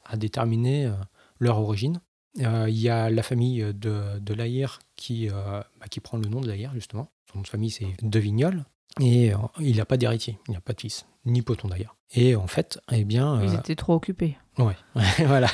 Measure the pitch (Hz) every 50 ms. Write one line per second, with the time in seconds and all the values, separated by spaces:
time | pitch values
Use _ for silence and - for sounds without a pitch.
0 | - - 113 110 107 107 - 127 117 113 113 113 120 127 139 147 139 117 101 98
1 | 95 - _ _ _ _ _ - 120 120 113 107 107 104 107 95 113 147 170 170
2 | - _ _ _ _ _ - 147 127 113 113 113 113 110 110 113 113 120 117 113
3 | 113 113 113 113 113 - 131 117 120 127 127 117 107 104 101 101 110 110 104 104
4 | 101 101 101 101 101 104 107 110 117 117 123 131 135 127 - - _ _ _ -
5 | - - 120 113 113 104 98 98 98 101 101 104 - - _ - - - - 117
6 | - - - 113 107 104 110 131 131 113 101 98 110 139 135 113 98 - - 107
7 | 143 - _ _ _ _ - 101 98 - - 104 110 113 - - 104 95 92 -
8 | 113 110 104 110 104 104 104 113 139 180 190 170 139 - _ _ _ _ - -
9 | 135 123 120 120 120 110 101 104 107 - - - 156 139 113 107 98 - 131 123
10 | 123 117 117 113 - 120 107 - _ - 98 90 - - 110 - - 104 - -
11 | - _ _ _ - 123 120 123 113 - 113 - - 98 87 92 104 107 - _
12 | _ _ - 120 120 127 123 104 90 87 - - - - - - - - 120 110
13 | 104 101 110 123 135 151 143 113 98 98 85 - - - 160 - - - 165 160
14 | - - 185 - 175 160 135 - _ _ _ - 123 107 92 - - _ - 131
15 | 104 92 - - 165 135 139 135 127 113